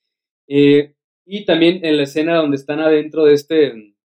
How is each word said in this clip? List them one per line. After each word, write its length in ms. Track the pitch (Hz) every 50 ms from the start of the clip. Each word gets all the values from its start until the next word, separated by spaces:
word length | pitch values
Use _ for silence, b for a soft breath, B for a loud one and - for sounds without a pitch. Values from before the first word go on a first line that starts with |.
| _ _ _ _ _ _ _ _ _ _
Eh, 460 | 143 143 143 143 143 147 147 147 _ _ _ _ _ _ _
y 200 | _ 196 208 202
también 380 | - 170 165 165 170 180 185 165
en 140 | 160 151 147
la 60 | 143
escena 340 | 139 - 156 151 165 170 165
donde 180 | 156 147 143 135
están 220 | 139 - 147 151
adentro 460 | 160 160 156 151 151 151 151 156 156
de 80 | 147 147
este, 220 | 143 143 - 160 160 147 131 117 113 107 104 _ _ _